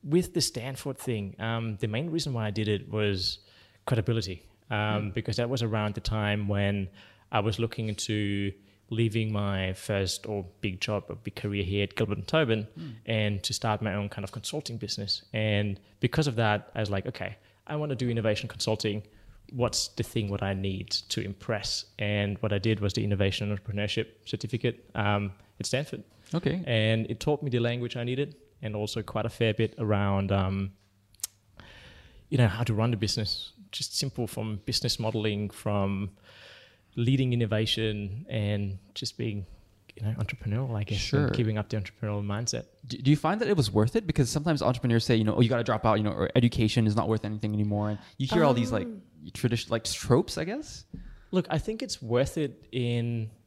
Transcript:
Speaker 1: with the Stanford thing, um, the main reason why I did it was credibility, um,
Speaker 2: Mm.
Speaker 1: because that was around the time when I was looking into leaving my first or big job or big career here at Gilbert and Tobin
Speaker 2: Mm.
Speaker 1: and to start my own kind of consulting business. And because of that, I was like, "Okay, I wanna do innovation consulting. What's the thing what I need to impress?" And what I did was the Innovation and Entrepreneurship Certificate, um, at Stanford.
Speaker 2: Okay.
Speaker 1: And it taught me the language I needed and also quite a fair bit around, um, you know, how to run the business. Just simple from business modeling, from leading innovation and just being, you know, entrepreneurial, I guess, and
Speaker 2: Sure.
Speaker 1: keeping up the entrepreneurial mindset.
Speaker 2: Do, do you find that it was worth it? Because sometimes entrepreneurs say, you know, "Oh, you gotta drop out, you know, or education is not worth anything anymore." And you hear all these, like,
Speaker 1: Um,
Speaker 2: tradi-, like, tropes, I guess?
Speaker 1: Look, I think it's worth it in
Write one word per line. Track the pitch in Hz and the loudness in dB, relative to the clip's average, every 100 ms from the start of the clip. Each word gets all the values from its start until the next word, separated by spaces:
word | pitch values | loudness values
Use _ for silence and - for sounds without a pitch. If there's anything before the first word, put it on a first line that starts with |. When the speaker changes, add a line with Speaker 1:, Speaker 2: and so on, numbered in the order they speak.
Speaker 1:
with | 139 170 180 | 4 2 2
the | 175 | 0
Stanford | - 127 123 135 143 - | -2 -2 -8 -6 -8 -6
thing, | - 113 98 - | -2 -2 -4 -4
um, | 113 117 113 101 | -2 -2 -2 -4
the | 113 | -2
main | 107 170 | -2 -2
reason | 160 147 | -2 -2
why | 120 107 | -2 -2
I | |
did | 101 107 | 0 0
it | 101 - | 0 0
was | 107 104 95 - - _ - - _ - | 0 2 2 -2 -6 _ -20 -20 _ -2
credibility, | 120 - 113 95 87 - _ _ | 0 2 0 -2 -10 -14 _ _
um, | 107 107 107 104 | -2 0 0 -2
Speaker 2:
Mm. | |
Speaker 1:
because | 98 107 110 | -4 -4 -2
that | 120 | -2
was | 127 | -2
around | 117 107 107 | 0 0 -2
the | 98 | -2
time | - 110 104 104 101 | -2 0 0 0 0
when | 101 101 101 92 - - _ _ | 2 2 0 -4 -8 -20 _ _
I | 117 | 0
was | 104 104 | 0 0
looking | 113 - 110 | -2 -2 -4
into | 104 - 107 101 101 101 95 - _ _ | -4 -2 -2 0 0 -2 -6 -20 _ _
leaving | 113 113 110 110 | 0 2 2 0
my | 104 101 95 95 | 0 0 0 -2
first | 95 - 101 92 - - | -4 -2 0 0 -4 -4
or | 101 92 - | -6 -6 -6
big | 107 92 | -6 -4
job | - 104 - | -2 -2 -4
or | 98 | -10
big | - - | -10 -8
career | 104 101 | -4 -2
here | 92 101 | 0 0
at | 101 - | 0 0
Gilbert | 110 101 | -2 -2
and | 98 | 0
Tobin | 160 143 110 104 - | 2 4 0 -2 -10
Speaker 2:
Mm. | 160 113 - | -14 -12 -4
Speaker 1:
and | 113 104 101 | 0 2 0
to | - | -4
start | 117 117 107 | -2 0 0
my | 110 | 0
own | 98 101 | -2 -4
kind | - | -6
of | 101 | -10
consulting | - - 151 151 117 | -8 -8 -6 -6 -8
business. | 104 - 101 - - | -6 -6 -4 -6 -4
And | 110 107 104 104 98 - _ | -2 2 2 0 -2 -10 _
because | - - 147 | 0 2 2
of | 113 | 2
that, | 110 104 - | 2 2 -2
I | - | -4
was | 104 | -2
like, | 98 95 | -2 -4
"Okay, | - 95 104 _ _ - | -8 -10 -10 _ _ -10
I | 151 | -6
wanna | 151 | -4
do | 123 123 | -2 0
innovation | 117 110 104 113 | 2 2 0 -2
consulting. | - - 110 110 104 - - - - - | -4 -2 0 0 -2 -6 -20 -20 -20 -12
What's | 127 120 - - | -2 0 0 -4
the | - | -4
thing | 120 117 101 | -2 -2 -2
what | 98 | -2
I | 98 | -2
need | 95 98 95 98 - - | 0 -2 -4 -4 -6 -4
to | - | -4
impress?" | 98 98 - 107 - - - - | -4 -8 -4 -4 -4 -6 -8 -4
And | 104 104 101 98 | 0 2 0 0
what | 110 | 0
I | 101 | 2
did | 107 104 | 2 2
was | 101 | 2
the | 117 | 0
Innovation | 104 98 98 - 104 | 0 2 2 0 -4
and | 101 | -4
Entrepreneurship | - 101 104 - 107 - | -4 -2 -2 -2 -4 -8
Certificate, | - - 110 123 123 117 - - | -8 -6 -4 -2 -2 -2 -8 0
um, | 104 104 101 92 - _ | 2 2 0 -8 -20 _
at | - | -4
Stanford. | 127 156 - - _ - | -2 -4 -10 -14 _ -4
Speaker 2:
Okay. | 160 135 170 165 | -2 0 -2 0
Speaker 1:
And | 113 110 113 110 | 2 4 2 0
it | 117 | -2
taught | - 147 | 0 0
me | 143 | 0
the | 120 | 0
language | 117 120 120 123 | 2 0 -4 -4
I | |
needed | 120 127 147 147 - _ | -4 -2 -4 -6 -20 _
and | 107 | -6
also | 107 104 - | -4 -2 -4
quite | 104 110 | -4 -2
a | 107 | -4
fair | - 113 | 2 2
bit | 104 110 - | 4 0 0
around, | 107 101 101 98 98 | 2 4 4 2 4
um, | 98 92 95 95 - _ _ _ _ - _ _ - - - - - - - - | 2 2 0 -2 -6 _ _ _ _ -12 _ _ -20 -20 -20 -20 -20 -20 -20 -2
you | 139 | 4
know, | 117 | 4
how | 101 | 4
to | 120 | 0
run | 107 113 | 2 2
the | 113 | 2
business. | 104 - 104 - - - - | 0 0 -2 -4 -8 -16 -14
Just | - - - | -8 -6 -4
simple | 139 - 113 | -4 -2 -4
from | - 110 104 | -2 -4 -4
business | - 123 123 - | -2 -2 0 0
modeling, | 113 110 107 104 104 | 0 2 0 0 -4
from | - - 104 98 98 101 - - - - - - _ _ - | -4 0 2 2 0 -4 -8 -20 -20 -20 -20 -20 _ _ -2
leading | 120 131 127 | 2 4 4
innovation | 120 110 107 110 - 110 104 101 107 175 | 2 2 2 2 0 0 -2 -4 -8 -6
and | 113 104 104 101 95 - | -2 0 0 -2 -4 -10
just | - - - | -10 -8 -4
being, | 117 101 95 - - _ - - | -4 -4 -8 -16 -20 _ -20 -6
you | 107 | -4
know, | 113 | -2
entrepreneurial, | 104 - - 107 135 110 | -4 -4 -2 -2 -2 -2
I | |
guess, | 101 98 | -2 -2
and | - 143 143 | 2 2 4
Speaker 2:
Sure. | |
Speaker 1:
keeping | - 110 107 | 2 2 0
up | 104 | -2
the | 107 | -4
entrepreneurial | 92 - 107 104 | -4 -6 -4 -2
mindset. | 101 101 117 - - _ 123 | -2 -2 -2 -4 -8 _ -10
Speaker 2:
Do, | - | 0
do | 127 | 4
you | 147 | 4
find | 143 208 | 4 0
that | 233 | 2
it | 190 | 2
was | 107 | 4
worth | 104 110 233 | 4 4 2
it? | 190 | 0
Because | - 127 | 2 2
sometimes | 156 151 147 | 2 0 2
entrepreneurs | - 123 123 117 | 2 2 4 4
say, | - 117 | 6 4
you | |
know, | 107 - | 4 4
"Oh, | |
you | 120 | 4
gotta | 120 | 4
drop | 113 110 113 | 0 2 4
out, | 107 | 4
you | |
know, | 107 | 2
or | - - | 0 4
education | 131 120 - 110 - 107 | 6 6 6 2 4 4
is | 104 | 4
not | 90 | 2
worth | 110 | 0
anything | 107 107 104 | -2 -4 -2
anymore." | 104 104 104 104 | 0 0 0 -2
And | 104 - - | -4 -10 -6
you | 131 | 2
hear | 180 | 6
all | 151 | 6
these, | 123 110 | 6 2
like, | 107 233 | 0 -4
Speaker 1:
Um, | 214 - - 76 | -10 -16 -20 -16
Speaker 2:
tradi-, | - 123 117 - | -2 0 0 0
like, | 117 | -2
tropes, | - - - 123 - - | -2 -6 4 4 4 -4
I | |
guess? | 165 254 302 - - - - - - | -4 -6 -10 -14 -14 -16 -14 -18 -2
Speaker 1:
Look, | 185 175 | -2 0
I | 156 | -2
think | - 226 | -2 -6
it's | 247 - | -6 -8
worth | 117 120 135 - | 0 2 2 0
it | 143 139 - | -4 -6 -8
in | 127 120 120 117 117 110 - | -4 0 0 0 -2 -4 -10